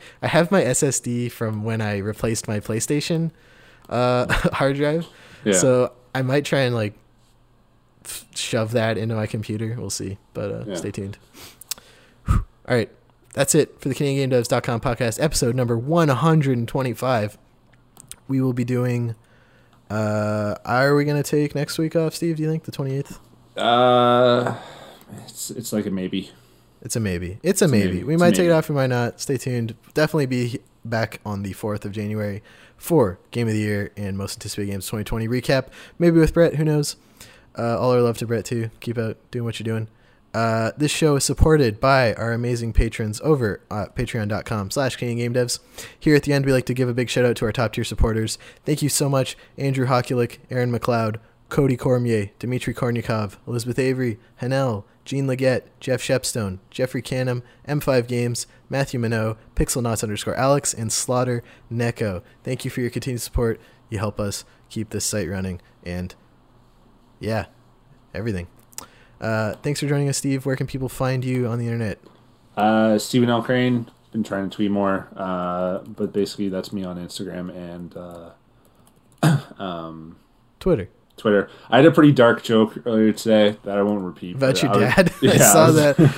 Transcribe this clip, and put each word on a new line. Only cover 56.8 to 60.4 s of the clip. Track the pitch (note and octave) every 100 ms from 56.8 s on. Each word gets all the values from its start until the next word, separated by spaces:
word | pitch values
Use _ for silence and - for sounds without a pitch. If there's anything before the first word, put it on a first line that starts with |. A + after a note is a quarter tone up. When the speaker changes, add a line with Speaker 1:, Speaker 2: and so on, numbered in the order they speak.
| B2+ C3
Speaker 1:
Canham, | - B2+ B2+ A#2+ - _ -
M | D3
five | - C3 A2+
Games, | A#2+ A#2+ A#2+ - - -
Matthew | C3+ C#3 B2
Minot, | A#2 A2+ A2 A2+ - -
Pixel | D3+ C3+
Knots | A#2+ A2+
underscore | A2 G#2 -
Alex, | -